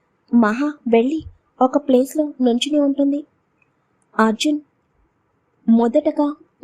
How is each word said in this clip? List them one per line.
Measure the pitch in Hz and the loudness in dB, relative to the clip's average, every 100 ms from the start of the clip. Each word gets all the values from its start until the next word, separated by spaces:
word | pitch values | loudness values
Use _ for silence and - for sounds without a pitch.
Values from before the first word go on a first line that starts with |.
| _ _ _ | _ _ _
మహా | 240 208 240 294 294 233 | 2 2 0 -4 -6 0
వెళ్ళి | 226 254 320 - - _ - | 0 0 -4 -10 -20 _ -2
ఒక | 254 285 | -2 0
ప్లేస్లో | 285 247 269 311 294 294 | 0 0 0 -4 -6 -2
నుంచుని | 247 240 285 294 | -2 -2 -2 0
ఉంటుంది. | 285 277 277 285 - _ _ _ _ _ _ _ _ - | 0 0 -2 -2 -8 _ _ _ _ _ _ _ _ 0
"అర్జున్, | 220 214 302 294 - _ _ _ _ _ _ _ _ _ - | 0 0 -4 -4 -8 _ _ _ _ _ _ _ _ _ 0
మొదటగా | 226 233 294 302 302 294 294 _ _ | 2 2 0 0 -2 -4 -4 _ _